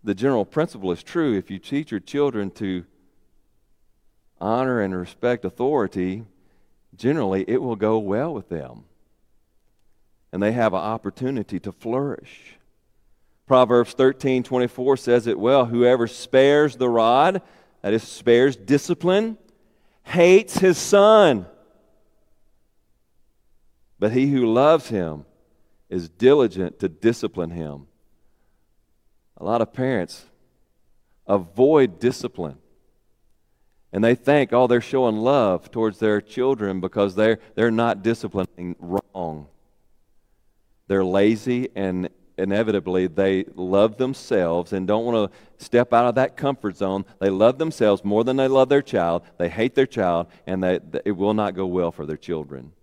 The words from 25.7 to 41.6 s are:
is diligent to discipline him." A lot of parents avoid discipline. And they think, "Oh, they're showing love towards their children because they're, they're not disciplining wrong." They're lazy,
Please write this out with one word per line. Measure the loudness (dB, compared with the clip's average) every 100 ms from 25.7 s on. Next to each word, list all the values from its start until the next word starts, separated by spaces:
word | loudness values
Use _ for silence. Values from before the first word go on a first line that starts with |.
| _ _
is | -8 -8
diligent | _ 4 4 2 -2 -8 -6
to | -8
discipline | 0 0 0 -6 -6 -8
him." | -8 -12 -12 -20 _ _ _ _ _ _ _ _ _ _ _ _ _ _ _
A |
lot | -8 -6
of | -6
parents | -6 -6 -6 -8 -14 _ _ _ _ _ _ _ _ _ _ -4
avoid | -4 -4 0 4 4 2 0
discipline. | -4 -4 -12 -10 -12 -12 _ _ _ _ _ _ _ _ _ _ _ _ _
And | -2
they | 0
think, | 2 2 2 2
"Oh, | 2 2
they're | 2
showing | 0 -2 0 0
love | 0 2 2 -2 -6
towards | -4 -4 -2
their | -2 -2
children | -4 -4 -2 -2 -4 -4
because | -6 -2 -2 0
they're, | 0 0 -6 -2
they're | 0
not | 2 0 0
disciplining | -2 -4 -4 -6 -6 -8 -12 -12
wrong." | -6 -6 -6 -12 -10 -10 -16 _ _ _ _ _ _ _ _ _ _ _ _ _ _
They're | -2
lazy, | 0 2 2 2 -2 -4